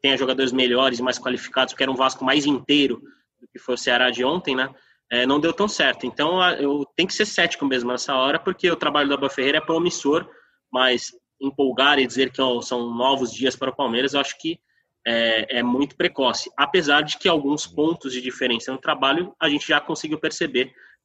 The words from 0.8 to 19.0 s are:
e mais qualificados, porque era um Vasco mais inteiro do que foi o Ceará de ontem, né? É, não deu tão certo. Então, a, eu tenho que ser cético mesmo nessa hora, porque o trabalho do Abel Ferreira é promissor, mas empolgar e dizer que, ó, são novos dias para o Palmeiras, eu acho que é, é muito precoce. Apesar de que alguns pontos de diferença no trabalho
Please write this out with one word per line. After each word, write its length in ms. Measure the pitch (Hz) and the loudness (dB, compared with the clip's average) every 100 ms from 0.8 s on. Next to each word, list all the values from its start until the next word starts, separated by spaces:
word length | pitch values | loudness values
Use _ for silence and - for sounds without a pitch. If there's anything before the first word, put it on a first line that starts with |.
| 131 120 | 2 0
e 40 | |
mais 160 | 127 123 | -4 -2
qualificados, 540 | 131 123 - 135 127 | -4 -4 -4 -2 -2
porque 100 | - | 0
era 80 | 135 | -2
um 60 | 127 | 2
Vasco 260 | 131 - | 0 0
mais 220 | 131 147 | 0 2
inteiro 560 | 143 131 131 147 135 117 - _ _ _ | 2 -2 2 2 2 -2 -10 _ _ _
do 80 | - | -20
que 100 | - | -16
foi 160 | - | -8
o 40 | 123 | -4
Ceará 320 | - 123 127 | 0 2 2
de 120 | 117 | 2
ontem, 320 | 127 175 151 | 0 0 -2
né? 140 | 131 135 - _ _ _ | -2 -4 -8 _ _ _
É, 140 | 120 | 0
não 160 | 127 147 | 2 2
deu 100 | 147 | 2
tão 160 | - 208 | 0 -2
certo. 380 | - 139 123 | 0 -4 -2
Então, 380 | 127 - 151 185 | -8 -4 -2 0
a, 100 | 180 | 0
eu 320 | - 143 147 139 | 0 -2 -2 -4
tenho 120 | - 180 | -4 -4
que 80 | |
ser 100 | - | -2
cético 400 | 214 - 170 - | -2 0 -2 -2
mesmo 260 | 139 131 120 | -2 -2 -2
nessa 240 | 123 - | -4 -2
hora, 240 | 131 131 156 | 0 0 0
porque 320 | - 180 175 | -2 -2 -2
o 60 | 165 | 0
trabalho 320 | 151 147 139 | 0 0 0
do 60 | |
Abel 160 | 139 135 | 0 -2
Ferreira 280 | - 131 151 | 0 0 0
é 20 | |
promissor, 680 | 156 165 175 - 139 160 - - _ _ _ | 0 0 0 -2 0 0 -2 -20 _ _ _
mas 400 | 127 127 123 - - _ _ | 0 2 2 -2 -16 _ _
empolgar 580 | 139 135 139 120 139 143 | -6 0 0 4 4 4
e 80 | 123 | 2
dizer 240 | 117 131 | 2 -2
que, 120 | 131 | 2
ó, 180 | 131 120 | 0 0
são 340 | - 123 120 | -2 -4 -4
novos 380 | 117 127 135 120 | 0 2 2 0
dias 240 | 113 131 - | 0 -2 0
para 140 | 131 | -6
o 40 | |
Palmeiras, 380 | - 135 117 139 | -2 -2 0 0
eu 80 | 139 | 0
acho 180 | 139 - | -2 -6
que 220 | 160 165 _ _ _ _ 117 | -8 -8 _ _ _ _ -2
é, 540 | 117 117 110 110 123 | 0 2 0 0 -2
é 20 | |
muito 340 | 123 127 143 - | 0 0 -2 0
precoce. 540 | - - 127 110 - | -2 2 0 0 -6
Apesar 460 | - 143 185 147 143 | -2 2 2 4 2
de 160 | 151 - | 2 0
que 100 | 190 | 2
alguns 400 | 165 139 147 - | 2 0 -2 -4
pontos 460 | 87 156 170 135 | 0 0 0 -6
de 80 | 127 | -6
diferença 520 | 127 - 127 117 - | -8 -4 -2 -2 -4
no 60 | 131 | -6
trabalho 560 | - 143 | -4 0